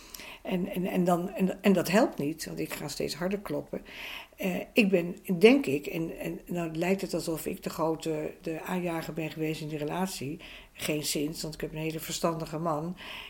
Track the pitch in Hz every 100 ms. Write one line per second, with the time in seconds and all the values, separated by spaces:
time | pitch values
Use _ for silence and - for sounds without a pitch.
0 | - - - - - 185 180 190 180 185
1 | 180 175 180 - 185 - 214 185 160 190
2 | 294 - 143 160 - 165 160 - 151 -
3 | 147 - 180 202 - 147 - - - -
4 | - - - - 196 180 - - 202 185
5 | 175 - - 180 214 277 - 143 - 170
6 | 165 - 175 170 - 180 170 160 175 190
7 | 180 170 147 156 - 180 - - 160 160
8 | 160 156 151 - - 160 - 180 175 165
9 | 160 160 156 156 156 156 151 156 147 165
10 | 185 - 131 165 - - - - - 151
11 | 143 - 147 160 165 151 156 156 160 160
12 | - 160 170 160 160 156 170 151 165 180
13 | - -